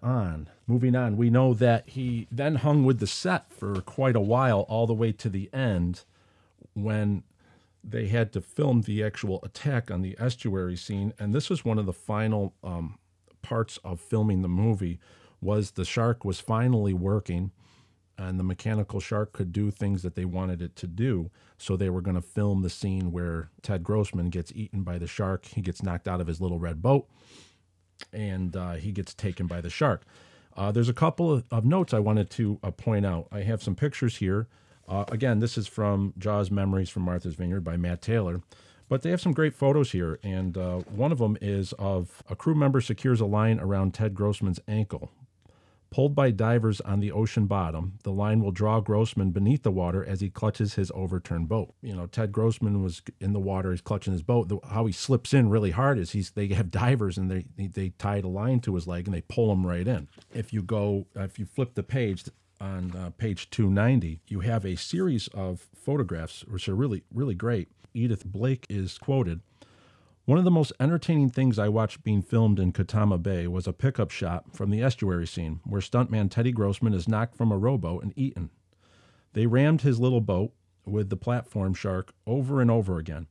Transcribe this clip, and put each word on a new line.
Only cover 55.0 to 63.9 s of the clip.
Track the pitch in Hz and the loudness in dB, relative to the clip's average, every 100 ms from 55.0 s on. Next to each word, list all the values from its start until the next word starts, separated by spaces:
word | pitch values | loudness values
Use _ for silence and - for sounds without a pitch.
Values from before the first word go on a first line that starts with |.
| - 123 - 139 | 0 0 4 4
in | 113 | 6
really | 110 101 | 4 2
hard | 85 139 127 | 2 2 2
is | 85 | -2
he's, | 107 92 | -2 -4
they | - 101 | -4 -2
have | 95 92 | 0 0
divers | 92 123 131 101 90 | 0 2 2 0 -2
and | 92 | -2
they, | 92 - - | -2 -6 -8
they | 98 98 92 - | -8 -4 -6 -4
tie | 101 101 | -2 -2
a | 92 | -2
line | 92 117 127 | -2 0 0
to | 117 | 0
his | 92 85 | -2 -4
leg | 87 90 | -4 -4
and | |
they | 87 | -6
pull | - - 113 | -4 0 2
him | 95 90 | 2 0
right | 87 98 | 0 -2
in. | 110 69 - - | -2 -6 -18 -12
If | - 104 | -10 -6
you | 107 | -4
go, | 92 110 101 98 92 - | -2 0 0 -2 -4 -8
if | 98 - | -8 -8
you | 101 | -8
flip | - 123 - | -4 -4 -4
the | |
page | - 135 113 92 - - _ - | -4 -2 -2 -4 -8 -20 _ -12
on, | 98 95 90 90 | -8 -6 -6 -6
uh, | 87 | -10
page | - 113 92 - | -6 -6 -6 -4
two | - 104 | 0 4
ninety, | 98 117 | 4 4